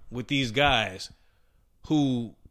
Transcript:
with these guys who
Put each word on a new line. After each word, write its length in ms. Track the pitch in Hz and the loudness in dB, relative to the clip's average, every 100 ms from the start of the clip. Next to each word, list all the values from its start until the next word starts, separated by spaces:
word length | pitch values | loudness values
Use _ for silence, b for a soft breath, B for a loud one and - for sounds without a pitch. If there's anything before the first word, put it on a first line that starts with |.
| - | -12
with 160 | 120 117 | -8 -2
these 240 | 143 127 | -2 0
guys 600 | 110 143 120 98 92 - - _ _ _ _ _ _ - | 2 4 4 0 -6 -14 -16 _ _ _ _ _ _ -2
who 480 | 156 139 123 110 - - | 2 2 0 -4 -12 -20